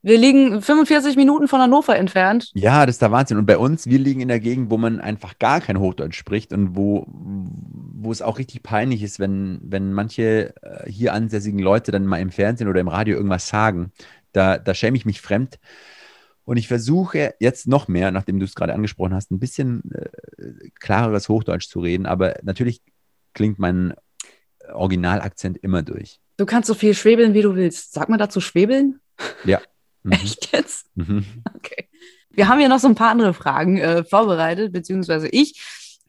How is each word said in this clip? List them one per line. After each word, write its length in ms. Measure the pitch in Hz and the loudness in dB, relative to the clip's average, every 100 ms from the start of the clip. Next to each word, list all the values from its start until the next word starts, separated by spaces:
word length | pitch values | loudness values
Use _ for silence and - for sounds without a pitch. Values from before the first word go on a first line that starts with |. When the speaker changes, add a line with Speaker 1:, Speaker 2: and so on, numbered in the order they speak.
Speaker 1:
Wir 160 | 196 226 | 4 6
liegen 420 | 262 277 262 220 | 8 6 4 2
fünfundvierzig 560 | 202 302 302 302 285 269 | 2 2 4 2 2 4
Minuten 320 | 277 302 285 | 4 4 2
von 120 | 262 | 2
Hannover 340 | 254 277 226 226 | 4 4 2 0
entfernt. 540 | 185 190 185 233 - | 0 0 2 0 -4
Speaker 2:
Ja, 300 | 101 104 147 | 0 4 6
das 120 | 131 - | 4 4
ist 60 | |
der 100 | 110 | 2
Wahnsinn. 260 | 120 139 107 | 2 2 2
Und 80 | 107 | 4
bei 100 | 101 | 4
uns, 300 | 127 160 120 | 4 0 2
wir 120 | 135 | 2
liegen 220 | 135 131 | 2 -2
in 80 | 127 | -2
der 120 | 117 | -2
Gegend, 300 | 113 127 113 | -2 -4 -2
wo 60 | 110 | 0
man 240 | 113 113 | 0 -2
einfach 380 | 104 104 95 - | -6 -8 -12 -2
gar 220 | 113 165 | 0 0
kein 180 | - 98 | 0 0
Hochdeutsch 360 | 95 - 78 - | 0 -2 -8 -10
spricht 340 | - 104 - | -6 -6 -4
und 240 | 98 95 92 | -2 -2 0
wo, 300 | 101 101 - | 0 -2 -4
wo 1040 | - 98 98 92 - - - - - 110 | -14 -12 -10 -10 -14 -16 -18 -16 -12 -8
es 80 | 110 | -6
auch 180 | 113 113 | -6 -6
richtig 240 | 131 120 | -10 -14
peinlich 400 | - 107 131 113 | -4 -2 -2 -2
ist, 160 | 104 - | -6 -4
wenn, 400 | 98 98 98 90 | -4 -4 -6 -10
wenn 280 | - 95 98 | -8 -6 -4
manche, 600 | 98 110 - 110 110 - - | -4 -4 -2 0 0 -2 -10
äh, 260 | - - - | -20 -16 -14
hier 240 | 98 120 | -4 -2
ansässigen 460 | 107 110 107 104 101 | 0 -2 -4 -4 0
Leute 320 | 92 110 - | 2 2 2
dann 120 | 98 98 | -2 -2
mal 140 | 87 | -2
im 100 | 92 | -4
Fernsehen 380 | 92 101 117 104 | -2 -2 0 0
oder 120 | 90 | 0
im 80 | 90 | 0
Radio 280 | 87 107 101 | -2 -2 0
irgendwas 320 | 101 92 - | -2 -2 -2
sagen. 420 | 107 110 90 87 - - _ _ | 0 0 0 -8 -12 -20 _ _
Da, 260 | 98 95 92 | 0 2 2
da 160 | - | -2
schäme 240 | 95 113 131 | -2 0 0
ich 80 | 104 | -2
mich 160 | 98 | -6
fremd. 360 | - 101 131 - _ - - - - _ _ _ - | -4 -4 -4 -10 _ -20 -20 -20 -20 _ _ _ -4
Und 120 | 120 | -4
ich 100 | 113 | -2
versuche 680 | 120 113 175 180 - 143 - | -4 0 0 0 -2 -4 0
jetzt 260 | 117 - 117 | -2 0 0
noch 220 | 139 - | 2 2
mehr, 220 | 87 95 | 0 0
nachdem 280 | 92 101 95 | -2 -2 -4
du 60 | |
es 100 | 95 | -4
gerade 200 | - 85 | -4 -4
angesprochen 400 | 101 107 - 92 | -2 -4 -4 -4
hast, 160 | 95 - | -4 -4
ein 80 | 95 | -6
bisschen, 440 | 127 - 131 120 - | -4 -4 -4 -4 -8
äh, 760 | - - - - - - - - _ | -12 -12 -16 -20 -20 -18 -18 -20 _
klareres 520 | - 98 117 104 - | -2 0 2 0 0
Hochdeutsch 400 | 107 107 87 - | 0 0 -4 -6
zu 100 | - | -6
reden. 240 | 87 92 | -2 -2
Aber 300 | 92 92 92 - | -2 0 0 -2
natürlich 400 | 98 95 120 117 _ _ _ _ _ | -8 -4 -4 -4 _ _ _ _ _
klingt 260 | - 107 98 | -2 -2 0
mein 360 | 90 92 90 - _ - - _ _ _ - | -2 0 -2 -6 _ -20 -20 _ _ _ -16
Originalakzent 840 | - 95 92 87 98 95 - 95 87 | -4 -2 0 0 -2 -4 -8 -8 -6
immer 240 | 98 90 | -2 -2
durch. 380 | 76 - - _ _ - | -2 -10 -12 _ _ -6
Speaker 1:
Du 80 | |
kannst 220 | 196 233 226 | 0 0 0
so 80 | |
viel 180 | 214 214 | 2 2
schwäbeln, 400 | 196 214 233 226 | 4 6 6 6
wie 80 | 208 | 4
du 140 | 208 | 2
willst. 380 | 185 175 - - | 2 -2 -2 -12
Sag 160 | 147 175 | -6 -2
mal 60 | 220 | 0
dazu 240 | 208 190 | 0 -2
schwäbeln? 580 | - 170 208 269 277 269 _ - - - | -2 2 2 4 2 -2 _ -14 -14 -6
Speaker 2:
Ja. 160 | 185 - - _ _ _ | -2 -2 -2 _ _ _
Mhm. 100 | 95 | -2
Speaker 1:
<laughs> 0 | |
Echt 400 | 95 101 - - | -2 -2 -8 -4
jetzt? 340 | - - - - 95 | -2 -2 -10 -12 -10
Speaker 2:
Mhm. 280 | 82 104 98 117 113 | -4 -4 -4 -12 -16
Speaker 1:
Okay. 340 | - - - - _ 349 _ _ | -16 -16 -16 -16 _ -20 _ _
Wir 180 | - 196 | 0 4
haben 100 | 269 | 4
hier 100 | 277 | 4
noch 100 | 262 | 6
so 80 | 269 | 4
ein 60 | |
paar 160 | 220 226 | 4 4
andere 220 | 233 208 | 4 2
Fragen, 460 | 170 143 139 175 190 | 0 -4 -2 0 0
äh, 260 | 160 170 | 2 0
vorbereitet, 680 | 165 196 220 165 165 175 214 | 2 2 2 0 -2 -2 -6
beziehungsweise 580 | 180 165 190 170 156 156 | -6 -6 -6 -2 -4 0
ich, 340 | 247 294 - - - - _ | 0 0 -2 -20 -20 -20 _